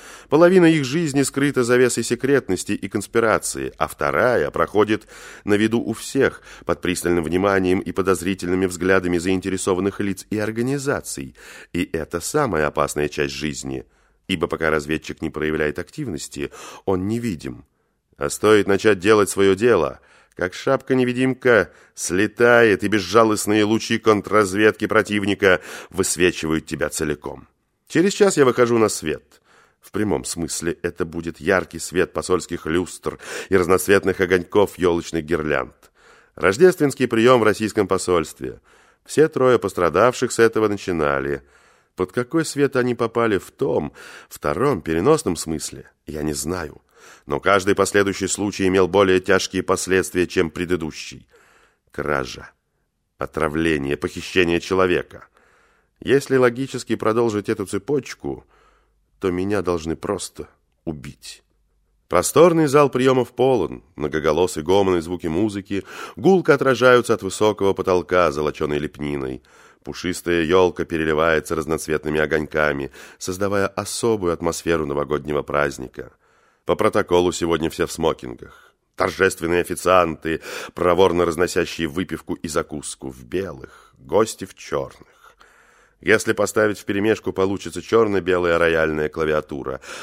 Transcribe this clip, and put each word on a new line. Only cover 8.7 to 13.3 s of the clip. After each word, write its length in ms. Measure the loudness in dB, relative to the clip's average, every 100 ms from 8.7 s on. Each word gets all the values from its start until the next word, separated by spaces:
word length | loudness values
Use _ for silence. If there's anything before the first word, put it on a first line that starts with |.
| -2 0 2 2 -2
заинтересованных 840 | 0 -2 -2 -4 -2 0 -2 -4
лиц 260 | -6 -6 -8
и 80 | -6
организаций. 960 | -4 -4 -4 -4 -4 -6 -6 -12 -12 -16 -20 -20 -8
И 120 | -6 -4
это 280 | -6 -6 -6
самая 480 | -4 -2 0 0 0
опасная 420 | 0 -2 -2 -4
часть 240 | -4 -6